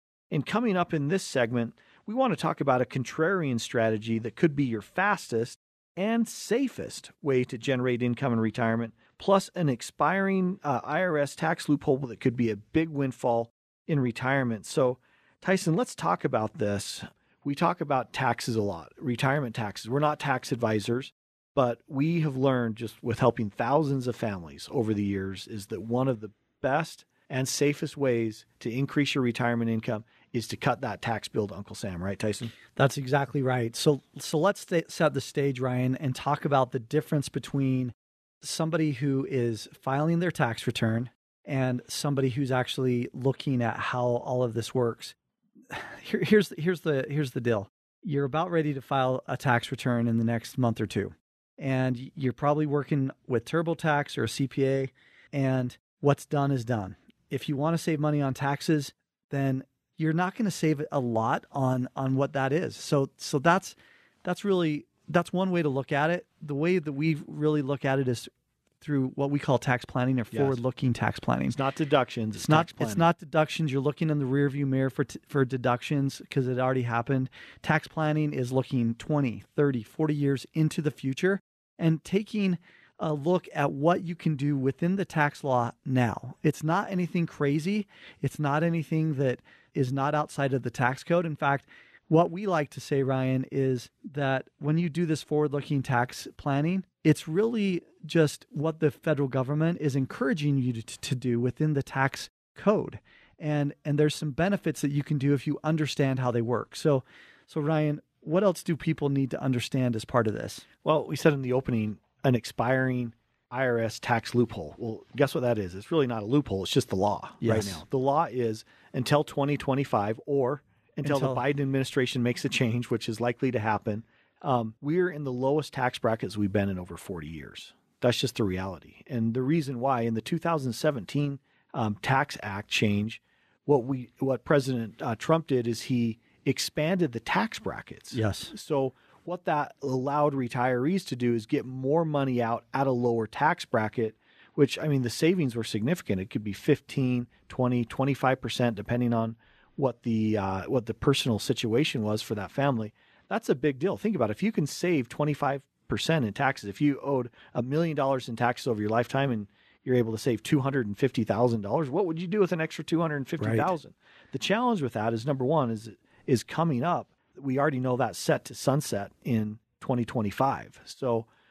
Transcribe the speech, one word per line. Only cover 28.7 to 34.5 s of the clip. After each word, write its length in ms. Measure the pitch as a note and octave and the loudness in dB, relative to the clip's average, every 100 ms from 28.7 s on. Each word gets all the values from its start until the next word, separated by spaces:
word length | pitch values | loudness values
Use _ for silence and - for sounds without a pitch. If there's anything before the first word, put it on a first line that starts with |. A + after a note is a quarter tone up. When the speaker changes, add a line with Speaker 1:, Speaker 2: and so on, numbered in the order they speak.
Speaker 1:
increase 460 | A#2+ C#3 D3+ C#3 C#3+ | -2 -2 0 0 2
your 80 | |
retirement 480 | B2 A#2 A#2+ A#2 A2+ | 0 2 0 0 0
income 320 | A2 A#2 G#2+ - _ _ | -2 -2 -6 -6 _ _
is 140 | A#2+ A2 | -8 -6
to 80 | A2 | -2
cut 260 | C#3+ B2 | 0 0
that 200 | B2+ G2 | -2 -6
tax 240 | - G#2+ - | -4 -6 -4
bill 220 | A2+ G2+ | -4 -4
to 80 | F2 | -6
Uncle 180 | G2+ | -14
Sam, 260 | G2+ G2+ F2 | -10 -8 -6
right, 180 | F#2+ G2 | -6 -2
Tyson? 340 | A2 G2+ A2+ - - - | -2 -2 -6 -12 -16 0
Speaker 2:
That's 200 | C3+ - | 0 0
exactly 460 | B2+ C#3+ C#3 D3 | 0 0 0 -2
right. 320 | B2+ B2+ A#2 | 0 0 -2
So, 280 | - D#3+ C#3 _ - | 0 2 2 _ -14
so 180 | - D#3 | -4 0
let's 220 | F#3 | 2